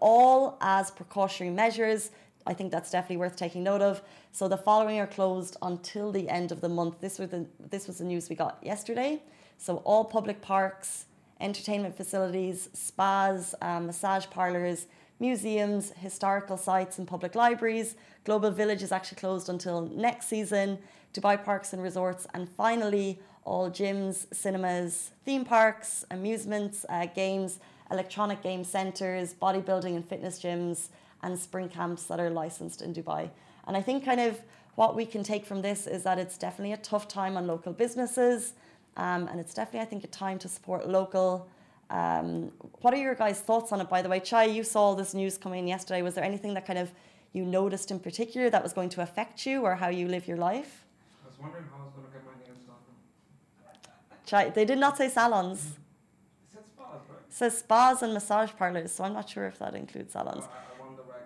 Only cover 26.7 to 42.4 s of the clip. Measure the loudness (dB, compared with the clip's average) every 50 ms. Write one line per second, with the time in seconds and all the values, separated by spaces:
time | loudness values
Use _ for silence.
26.7 | -4 -6 -8 -4 -2 -2 -2 -2 -2 -2 0 0 0 0 -2 -4 -6 -10 -14 -20
27.7 | -20 -20 -8 -4 -4 -4 -4 -4 -2 -2 0 0 0 -2 -4 -4 -4 -4 -6 -4
28.7 | -2 -2 -2 -2 -2 -4 -4 -2 -2 -2 -4 -6 -6 -2 0 2 2 2 0 0
29.7 | 0 0 0 -2 -4 -4 -4 -6 -8 -6 -6 -8 -8 -6 -4 -4 -2 -2 -2 -2
30.7 | -2 -4 -6 -10 -12 -20 -20 -20 -18 _ -8 -6 -6 -6 -6 -8 -6 -6 -6 -6
31.7 | -6 -4 -4 -4 -4 -6 -6 -6 -2 -2 0 0 0 -2 -4 -4 -6 -8 -10 -10
32.7 | -10 -10 -10 -8 -8 -8 -6 -4 -4 -4 -4 -6 -10 -14 -20 -20 -20 -18 -8 -4
33.7 | -2 -2 0 0 -2 -2 2 2 2 2 2 0 0 -2 -10 -18 -20 -20 -20 -12
34.7 | _ 4 4 4 4 0 -4 -4 -4 -6 -4 -2 -2 -4 -4 -4 -6 -4 -2 -2
35.7 | -2 -2 -4 -6 -6 -2 0 0 0 0 0 -4 -6 -6 -6 -6 -6 -6 -6 -6
36.7 | -6 -6 -6 -2 -2 -2 -2 -2 -4 -4 -2 -2 -2 -2 -2 -2 -2 -4 -4 -8
37.7 | -2 0 0 0 0 -2 -4 -2 2 4 4 4 4 2 -2 -6 -10 -12 -20 -20
38.7 | -20 _ _ _ _ -4 -2 -2 0 0 -2 -4 -6 -8 -8 -8 -6 -6 -6 -4
39.7 | -4 -6 -6 -6 -6 -8 -10 -10 -10 -6 -6 -4 -4 -6 -6 -8 -10 -10 -6 -4
40.7 | -4 -4 -2 2 4 4 4 4 2 2 4 4 2 0 -4 -10 -18 -20 -20 -20
41.7 | _ _ _ _ -2 0 2 2 2 2 0 0 -2 -4